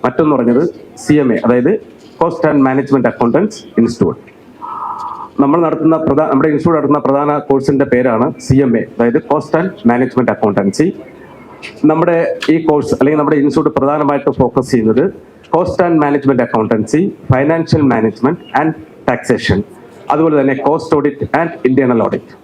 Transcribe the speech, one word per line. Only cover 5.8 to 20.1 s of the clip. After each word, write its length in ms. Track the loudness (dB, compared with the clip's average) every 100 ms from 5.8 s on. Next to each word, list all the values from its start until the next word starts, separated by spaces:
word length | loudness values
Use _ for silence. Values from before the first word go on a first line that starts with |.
| 0 2
പ്രധാ-, 340 | 0 0 0
നമ്മുടെ 180 | 2 2
ഇൻസ്റ്റിറ്റ്യൂട്ട് 300 | 0 0 0
നടത്തുന്ന 200 | 2 0
പ്രധാന 400 | 0 0 0 -2
കോഴ്സിന്റെ 460 | 0 0 0 0
പേരാണ് 480 | 2 2 2 0 -2 -4
സി 160 | 0 2
എം 220 | 4 0
എ, 20 |
അതായത് 380 | -2 -2 0 0
Cost 420 | 0 -2 0 -2
and 80 | -2
Management 640 | -2 0 0 0 0 -2
Accountancy. 600 | 0 0 0 -2 0 -2 -2 -16 -20 -20 -20 -20 -20 -20 -2
നമ്മുടെ 540 | 0 2 2 0 -2 -4 0
ഈ 160 | 0 2
കോഴ്സ് 280 | 0 0
അല്ലെങ്കിൽ 240 | 0 2 2
നമ്മുടെ 180 | 0 2
ഇൻസ്റ്റിറ്റ്യൂട്ട് 440 | 2 0 0 0
പ്രധാനമായിട്ട് 500 | 0 0 0 0 -2
ഫോക്കസ് 400 | 0 0 0 0
ചെയ്യുന്നത് 440 | 0 2 2 0 -4 -20 -20 -4 -2
Cost 200 | -2 0 2
and 160 | 2
Management 360 | 2 0 0 0
Accountancy, 680 | 0 -2 0 -2 0 0 -2
Financial 760 | -4 -2 0 2 0 0 2
Management 540 | 2 2 0 0 -2 -2 -4 -2
and 100 | -2 -4 -14 -8 -4
Taxation, 520 | -4 -2 -2 0 -2 -2 -14 -20 -20 -4